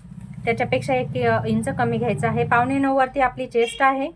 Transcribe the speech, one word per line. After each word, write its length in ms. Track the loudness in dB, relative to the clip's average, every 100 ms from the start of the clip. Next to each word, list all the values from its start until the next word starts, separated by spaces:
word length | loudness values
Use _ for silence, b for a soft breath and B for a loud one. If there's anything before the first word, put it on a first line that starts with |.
| -20 -16 -16 -6 -2
त्याच्यापेक्षा 480 | -2 0 0 0
एक, 320 | -2 -2 -2 2
अ, 180 | 2 2
इंच 240 | 0 0
कमी 280 | -2 0 0
घ्यायचं 300 | 0 0 0
आहे. 160 | 0 2
पावणे 300 | 2 2 2
नऊ 200 | 2 2
वरती 220 | 2 2
आपली 280 | 0 0 -4
चेस्ट 340 | 0 0 2
आहे, 280 | 2 2 -2